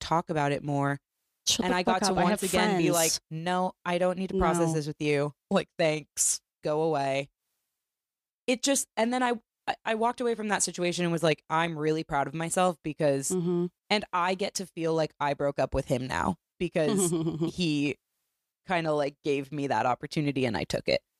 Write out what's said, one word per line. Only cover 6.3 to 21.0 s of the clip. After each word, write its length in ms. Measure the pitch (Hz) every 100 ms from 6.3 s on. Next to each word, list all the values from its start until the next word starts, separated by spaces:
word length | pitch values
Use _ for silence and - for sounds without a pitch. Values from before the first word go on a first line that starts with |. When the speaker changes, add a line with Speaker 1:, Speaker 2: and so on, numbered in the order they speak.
| - _ _
Speaker 1:
Go 200 | 160 151
away." 480 | 160 147 139 139 139 _ _ _ _ _ _ _ _ _ _ _ -
It 160 | 247
just, 240 | 277 269 - -
and 160 | 233
then 100 | 254
I, 100 | 247 233 _ _ -
I, 80 | -
I 100 | -
walked 260 | 226 233 240
away 140 | 240
from 140 | 220 214
that 140 | 196
situation 420 | - 175 175 170
and 60 | 175
was 100 | 165
like, 200 | 160 151 -
"I'm 260 | 160 170 156
really 260 | 156 156
proud 220 | 160 143 135
of 60 |
myself 420 | 156 165 190 185 170
because," 460 | 160 139 151 139 139
Speaker 2:
Mm-hmm. 360 | 185 175 175 175 _ -
Speaker 1:
and 160 | 208 -
I 220 | 180 175
get 200 | 190 196 -
to 100 | 185
feel 280 | - 160
like 180 | 160 156 -
I 160 | 143
broke 240 | 143 143 143
up 160 | 135
with 120 | 135 -
him 200 | 123 131
now 300 | 82 - 175 _ -
because 500 | 170 180 151 - 180
Speaker 2:
<laughs> 440 | 170 165 151 165
Speaker 1:
he 420 | 170 170 147 143 - _ _ _ _ _ _ -
kinda, 240 | 175 165
like, 240 | 151 143 143
gave 260 | 156 139 139
me 160 | 151 139
that 180 | 110 123
opportunity 580 | 120 147 - 143 135
and 120 | 127 98
I 80 |
took 240 | - - -
it. 120 | 65